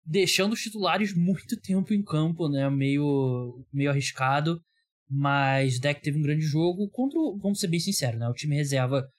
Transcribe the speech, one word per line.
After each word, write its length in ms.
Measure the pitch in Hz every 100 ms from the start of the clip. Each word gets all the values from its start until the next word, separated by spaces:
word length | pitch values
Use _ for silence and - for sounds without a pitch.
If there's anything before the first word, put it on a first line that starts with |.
deixando 520 | 165 180 175 - 196
os 80 | 226
titulares 520 | 233 214 180 180 208
muito 460 | 175 175 196 - 233
tempo 320 | - 190 190
em 100 | 208
campo, 460 | 202 156 156 170 165
né? 220 | 139 139
Meio, 960 | 139 139 143 147 139 131 123 123 127 131
meio 200 | 139 139
arriscado, 680 | 139 131 - 131 143 151 170 - _ _ _ _
mas 720 | 139 139 139 135 135 135 123
Dak 220 | 143 143
teve 180 | 156 147
um 40 |
grande 240 | 147 151 156
jogo 420 | 147 170 180 208
contra 300 | - 269 320
o, 200 | 311 196
vamos 220 | 190 202
ser 80 | 170
bem 100 | 170
sinceros, 400 | 170 196 127 113
né? 80 | 120
O 60 |
time 240 | 123 151 143
reserva 500 | 143 135 127 135 131